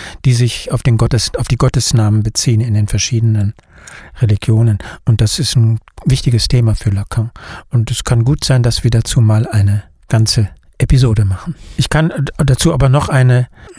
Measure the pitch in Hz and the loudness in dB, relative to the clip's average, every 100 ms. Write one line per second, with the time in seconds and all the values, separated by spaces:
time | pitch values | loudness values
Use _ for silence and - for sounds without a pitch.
0 | - - 135 120 120 - - 127 - 113 | -18 -4 0 2 0 -2 -6 -2 0 2
1 | 117 117 - - 120 123 131 131 - 117 | 2 0 -2 -4 -2 0 0 0 0 0
2 | 107 107 110 - - 110 117 107 104 104 | 2 0 -2 -4 0 0 0 0 0 -2
3 | - 117 113 107 101 - _ - - - | -2 0 0 0 -2 -6 _ -20 -20 -20
4 | - - 107 101 - 110 117 104 - - | -20 -2 0 0 2 2 2 0 -6 -6
5 | - 107 107 - 117 123 113 110 - - | 0 2 0 -2 -2 0 2 0 -6 -6
6 | - 127 143 113 - 123 113 101 104 98 | -2 0 0 0 2 2 2 0 -2 -4
7 | - - 113 - - - - 120 110 123 | -4 -6 -6 -8 -18 -20 -4 -2 -2 -4
8 | - 117 117 147 - 127 120 - 120 113 | -2 0 0 0 0 0 0 0 0 0
9 | - 131 107 110 117 110 101 101 - _ | 0 2 2 2 0 0 0 0 -6 _
10 | - 113 110 - 101 - _ - - 131 | -2 0 0 0 -2 -6 _ -4 0 2
11 | 123 104 98 92 - - - - - 151 | 2 2 0 -2 -8 -12 -8 -6 -2 0
12 | 160 - 135 - 139 131 165 135 135 139 | 0 -2 -4 -2 0 2 2 2 2 2
13 | - 135 127 123 123 - - | 2 2 4 2 0 -8 -20